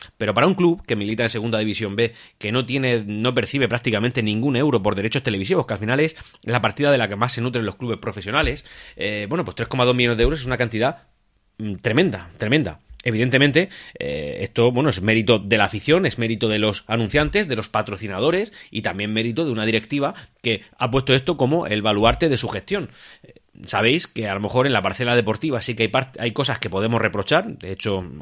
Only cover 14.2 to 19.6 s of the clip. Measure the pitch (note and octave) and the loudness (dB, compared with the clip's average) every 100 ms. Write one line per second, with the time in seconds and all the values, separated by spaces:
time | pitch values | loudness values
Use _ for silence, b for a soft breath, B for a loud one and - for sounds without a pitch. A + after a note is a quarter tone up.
14.2 | D2 - G2 - A#2+ B2 D3 F#2 G2+ A2 | -6 -6 -4 2 2 4 0 0 2 2
15.2 | A2 A2 G2 A2 G2+ G#2+ - E3+ E3+ - | 4 2 4 2 2 0 2 2 2 -2
16.2 | A2+ A2 A2+ G#2+ G#2+ G2+ - A2+ G#2+ C#3+ | -2 0 0 2 0 -2 -4 -2 0 0
17.2 | D3+ G#3 F#3 A2+ G#2+ G#2+ G#2+ G2 G#2+ F#2+ | 2 0 -2 -4 -2 -4 -4 -6 -6 -2
18.2 | C#3 F3+ A3 B B G#2+ G#2+ F#2 G#2 A2 | 0 0 -2 B B -6 -6 -4 -2 -2
19.2 | A#2 A#2 D#3+ A2 | -2 -2 -2 0